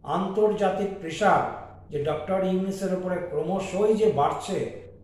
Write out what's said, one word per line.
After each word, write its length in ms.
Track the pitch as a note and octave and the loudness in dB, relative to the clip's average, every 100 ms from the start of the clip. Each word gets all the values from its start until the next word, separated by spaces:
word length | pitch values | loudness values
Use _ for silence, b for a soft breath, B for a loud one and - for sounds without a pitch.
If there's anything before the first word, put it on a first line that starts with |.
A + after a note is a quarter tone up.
| - | -2
আন্তর্জাতিক 720 | E3+ G3 G#3 G#3+ G3 F#3+ G3 G3+ - | -2 0 2 2 4 0 0 -4 -4
প্রেশার 400 | D#3+ - G3 D#3+ - - - - - | -8 2 4 4 2 -6 -14 -18 -8
যে 80 | D3 C#3+ | -4 -2
ডক্টর 300 | D3+ - F#3+ F#3 | -2 0 0 2
ইউনূসের 420 | F#3 F#3+ F#3+ F#3+ F3+ | 0 0 -2 -2 -2
উপরে 200 | F#3 F3 E3+ | -2 -4 -2
ক্রমশই 640 | D3 D#3+ F#3+ - F#3 G#3+ A3 | -2 -2 -2 -2 2 2 4
যে 60 | - C#3 | 4 4
বাড়ছে 380 | D3+ - - F3 A2+ - - - | 2 0 -4 -4 -4 -8 -16 -20